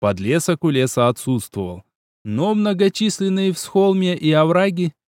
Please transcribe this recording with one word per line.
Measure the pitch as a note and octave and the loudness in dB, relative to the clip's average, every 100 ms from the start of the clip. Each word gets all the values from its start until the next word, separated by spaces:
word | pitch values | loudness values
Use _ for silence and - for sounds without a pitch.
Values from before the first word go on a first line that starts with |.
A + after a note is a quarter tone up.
Подлесок | G#2 F#2+ G#2 D#3+ - E3 | -2 0 0 0 0 -2
у | E3 | 0
леса | C3+ B2+ B2 A#2+ | 0 0 2 0
отсутствовал. | - C3 A#2+ - G2+ F2+ F2 - _ _ _ | 0 -2 -4 -4 -8 -8 -10 -18 _ _ _
Но | G#2+ G#2+ G3 | -6 -2 0
многочисленные | G#3+ G#3 F#3 G3 - G#3+ - F#3+ F#3+ F#3+ | 0 0 2 0 0 -2 -2 -2 0 0
всхолмья | F3 - G3 G3 F#3+ F3+ | -2 -2 2 2 2 0
и | F3 D#3 | 0 2
овраги, | D#3 D#3+ F3+ G3 F3 E3+ - _ | 2 4 2 2 0 -4 -6 _